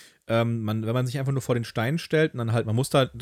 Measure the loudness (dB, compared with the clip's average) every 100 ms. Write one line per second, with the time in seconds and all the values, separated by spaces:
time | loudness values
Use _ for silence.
0 | -20 _ -2 0 2 0 -2 -2 -2 -2
1 | -2 -2 -2 -2 0 -2 -2 -2 -2 -2
2 | 0 2 2 0 0 0 2 0 2 2
3 | 2 -2